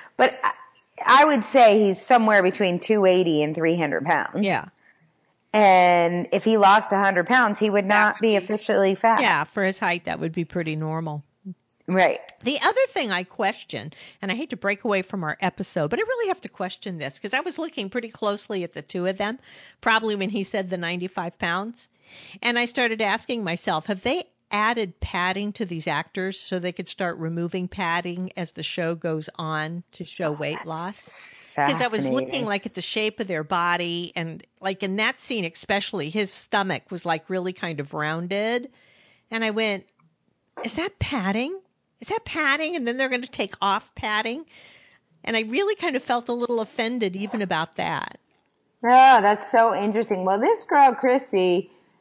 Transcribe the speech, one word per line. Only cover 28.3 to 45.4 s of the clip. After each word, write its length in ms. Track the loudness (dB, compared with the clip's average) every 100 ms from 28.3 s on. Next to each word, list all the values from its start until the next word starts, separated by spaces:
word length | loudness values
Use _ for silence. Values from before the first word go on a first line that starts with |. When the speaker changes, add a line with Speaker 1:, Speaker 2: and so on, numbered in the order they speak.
| -8
Speaker 2:
as 160 | -10
the 100 | -10
show 320 | -10 -4 -4
goes 360 | -4 -4 -6 -8 -10
on 460 | -6 -4 -6 -8 -12
to 120 | -14
show 240 | -14 -6 -4
Speaker 1:
Oh, 40 |
Speaker 2:
weight 240 | -4 -6 -6
Speaker 1:
that's 100 | -8
Speaker 2:
loss? 440 | -10 -10 -12 -20 -20 -20 -20 -8
'Cause 280 | -2 0 0
I 60 | -2
was 160 | -2
looking, 140 | -2 -2 -2
Speaker 1:
fascinating. 180 | -4 -4
Speaker 2:
like, 200 | -4 -6
at 80 |
the 60 | -10
shape 380 | -8 -4 -4 -4
of 80 | -6
their 160 | -6
body 720 | -2 -2 0 0 -2 -6 -6
and, 320 | -8 -8 -10 -18 _
like, 220 | -4 -2
in 120 | -2 0
that 220 | -2 -2
scene 260 | -6 -4
especially, 640 | -4 -6 -2 -2 -2 -6 -4
his 240 | -4 -4
stomach 520 | -8 -4 -2 0 -4 -8
was, 140 | -8
like, 240 | -4 -4 -4
really 240 | -6 -4
kind 280 | -6 -8 -6
of 120 | -8
rounded. 800 | -4 -4 -4 -4 -4 -2 -4 -6 _ _ _ _ _ -10
And 140 | -4
I 60 | -2
went, 340 | -2 -2 -4 -8 _ _ _ _ _ _ -12
"Is 120 | -10 -6
that 240 | -6 -6
padding? 580 | -4 -2 -2 -2 -4 -8 -14 _ _ _
Is 60 | -8
that 160 | -8
padding? 520 | -6 -2 0 0 -2 -4
And 100 | -4
then 100 | -2
they're 120 | -2
gonna 180 | -4 -6
take 280 | -6 -6 -2
off 320 | 0 0 -4 -8
padding?" 500 | -4 -2 -4 -6 -12 -20 -20 -20 _ _ _ _
And 120 | -4
I 40 | -2